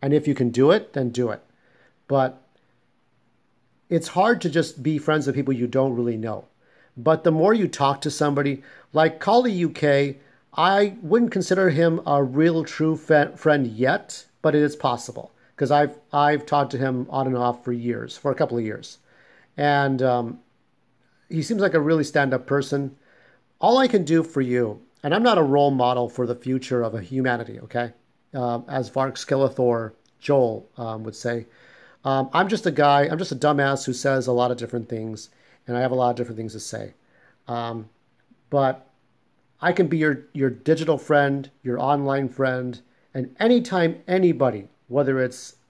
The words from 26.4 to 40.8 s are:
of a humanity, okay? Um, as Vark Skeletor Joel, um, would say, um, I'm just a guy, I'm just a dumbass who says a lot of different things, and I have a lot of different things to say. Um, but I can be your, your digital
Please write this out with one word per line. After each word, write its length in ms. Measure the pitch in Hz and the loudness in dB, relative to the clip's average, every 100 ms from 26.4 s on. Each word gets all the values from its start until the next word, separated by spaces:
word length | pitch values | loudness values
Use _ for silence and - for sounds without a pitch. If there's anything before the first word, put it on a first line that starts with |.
| 131 131 127 123 | -4 -4 -2 -2
of 100 | 113 | -2
a 80 | 107 | -6
humanity, 580 | 90 131 127 117 107 107 | -6 -4 -2 -2 -6 -14
okay? 300 | 113 120 120 - _ _ _ 139 | -8 -6 -6 -8 _ _ _ -6
Um, 300 | 123 120 123 | -4 -4 -6
as 220 | 135 113 | -6 -4
Vark 260 | 135 135 - | -4 -4 -6
Skeletor 800 | - 135 135 - 123 117 113 - _ _ | -4 0 0 2 0 0 -4 -12 _ _
Joel, 500 | - 139 120 110 - - | 0 2 2 -2 -10 -12
um, 260 | 113 110 | -10 -8
would 120 | 110 - | -10 -8
say, 320 | 120 120 113 _ - - - _ 135 | -6 -6 -8 _ -20 -20 -20 _ -2
um, 240 | 135 131 | -2 0
I'm 140 | 156 190 | 0 0
just 200 | 214 180 | 0 -2
a 40 | |
guy, 360 | 147 143 143 143 | 2 4 4 2
I'm 60 | 160 | -2
just 140 | 185 | -6
a 40 | 131 | -2
dumbass 480 | 147 143 139 135 | 0 2 2 0
who 100 | - | -4
says 340 | 120 139 135 120 | -4 0 0 0
a 40 | |
lot 200 | 120 123 | 0 0
of 60 | 120 | -2
different 320 | 120 120 110 | -6 -8 -8
things, 400 | 113 110 107 - _ _ _ - | -8 -8 -12 -16 _ _ _ -8
and 80 | 123 | -2
I 60 | |
have 100 | 127 | -2
a 40 | 127 | 0
lot 160 | 123 | 0
of 40 | 123 | 0
different 220 | 120 110 | -6 -8
things 160 | 113 | -10
to 60 | 110 | -12
say. 340 | - 110 104 - _ _ _ _ - | -12 -12 -12 -16 _ _ _ _ -10
Um, 420 | 120 117 113 110 _ _ _ _ _ _ | -8 -6 -8 -12 _ _ _ _ _ _
but 360 | 143 135 131 - _ _ _ _ _ _ _ | 0 0 -2 -10 _ _ _ _ _ _ _
I 140 | 170 | 0
can 140 | 180 170 | 0 0
be 100 | 160 | 2
your, 260 | 156 135 - | 0 -2 -6
your 180 | 151 135 | -2 -2
digital 480 | 117 - 156 | 0 0 2